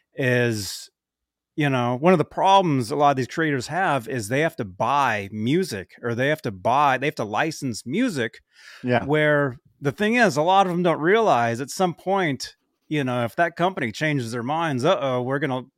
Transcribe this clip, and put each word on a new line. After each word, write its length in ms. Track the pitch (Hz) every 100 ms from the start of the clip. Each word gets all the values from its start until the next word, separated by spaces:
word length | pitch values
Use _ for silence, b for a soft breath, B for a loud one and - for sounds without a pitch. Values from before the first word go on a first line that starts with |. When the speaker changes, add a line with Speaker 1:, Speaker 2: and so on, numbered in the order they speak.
| B -
Speaker 1:
is, 720 | 131 123 120 107 92 - - _ _ _ _ _ _ -
you 140 | 147
know, 260 | 131 120 127
one 180 | 170
of 60 | 180
the 60 | 143
problems 680 | - 180 196 180 135 110
a 40 | 143
lot 160 | 143
of 60 | 135
these 100 | 117
creators 380 | - 156 135 113
have 420 | 160 185 139 110
is 200 | 127 101
they 140 | 135
have 140 | 160 -
to 100 | 104
buy 600 | 92 113 143 131 107 98
music 640 | 107 113 170 180 101 87 -
or 100 | 117
they 140 | 113 139
have 140 | 151
to 80 | 123
buy, 480 | 95 107 131 147 131
they 80 | 143
have 80 | -
to 80 |
license 600 | 107 107 160 - 135 104
music. 580 | 120 180 262 147 117 - _ B B B
Speaker 2:
Yeah. 200 | 123 123 135
Speaker 1:
Where 520 | 151 151 147 139 120 _ -
the 100 | 143
thing 240 | - 208 240
is, 220 | 208 135
a 60 |
lot 240 | 165 190 190
of 40 |
them 120 | 175
don't 160 | 175 143
realize 640 | 160 220 214 127 117 117
at 100 | 143
some 240 | - 180 -
point, 600 | 185 196 170 131 - - _ _ -
you 160 | 151
know, 220 | 127 123 117
if 100 | -
that 180 | 170 -
company 360 | 175 185 120
changes 400 | - 156 143 113
their 120 | 120
minds, 420 | 117 156 165 127 147
uh-oh, 380 | 180 135 127
we're 160 | 123 139
gonna, 240 | 143 127 123